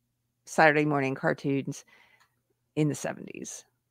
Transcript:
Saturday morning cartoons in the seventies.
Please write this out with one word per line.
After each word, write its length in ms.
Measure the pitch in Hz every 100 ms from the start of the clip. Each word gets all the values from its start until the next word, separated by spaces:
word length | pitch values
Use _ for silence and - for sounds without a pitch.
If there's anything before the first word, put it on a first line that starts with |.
| _ _ _ _ -
Saturday 400 | - 160 147 151
morning 280 | 143 135 135
cartoons 680 | 160 156 147 139 135 147 - - _ _ _ _ _ _ _ -
in 120 | 151
the 80 | 135
seventies. 720 | - - - - - - - _ _